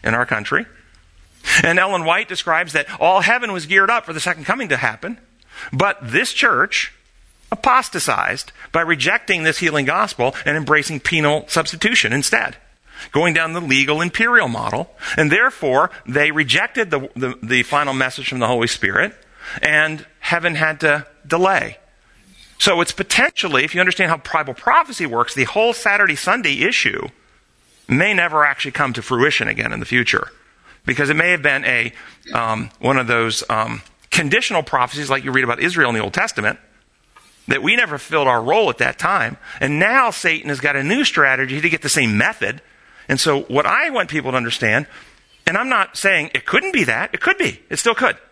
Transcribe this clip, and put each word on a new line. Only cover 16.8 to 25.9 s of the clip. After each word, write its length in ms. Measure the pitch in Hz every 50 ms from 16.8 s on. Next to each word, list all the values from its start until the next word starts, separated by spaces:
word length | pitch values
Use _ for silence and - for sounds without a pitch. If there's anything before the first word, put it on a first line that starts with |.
| 220 180
the, 180 | 156 139 131 139 -
the, 240 | 123 131 127 123 -
the 220 | - 113 127 123 120
final 300 | - 147 143 147 139 131
message 360 | 131 131 131 - - 143 -
from 100 | 139 127
the 60 | 120
Holy 220 | 110 123 120 117
Spirit, 480 | 113 - - - 92 95 - 175 214 - - _ _ _ - - - - - -
and 420 | 151 151 151 156 156 156 147 151 - _ _
heaven 340 | - - 175 170 165 175 160
had 240 | 151 160 156 156 147
to 260 | 160 151 147 151 139 - _ _ _
delay. 520 | 143 156 170 185 190 196 160 - 110 104 - _ _ _ _ _ _ _ _ _ _ - - - - - -
So 220 | - 202 180 165
it's 100 | 170 -
potentially, 720 | - - 190 - - - 247 330 _ - - 180 143 127 143
if 100 | 156 -
you 60 | 175
understand 320 | 185 185 175 - 185 160
how 60 | 165
Bible 360 | 151 - - - 156 143 135 127
prophecy 540 | - - 240 269 330 320 269 240 - 175
works, 260 | 139 117 117 120 - -
the 120 | 135 127
whole 280 | - - 202 220 240 226
Saturday, 420 | - - 214